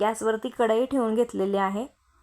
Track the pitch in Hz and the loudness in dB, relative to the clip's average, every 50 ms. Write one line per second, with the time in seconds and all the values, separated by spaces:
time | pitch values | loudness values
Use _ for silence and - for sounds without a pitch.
0 | 202 214 220 214 220 220 220 220 220 254 233 - 240 220 220 220 254 262 277 269 | -2 -2 0 0 0 -2 -2 -2 -4 -6 -2 0 2 2 2 2 0 0 0 0
1 | 240 220 220 226 240 240 - 196 190 196 196 196 196 190 196 202 247 285 - _ | 0 2 2 0 0 0 0 -2 -2 0 0 0 0 0 -2 -4 -6 -8 -12 _
2 | _ _ _ _ | _ _ _ _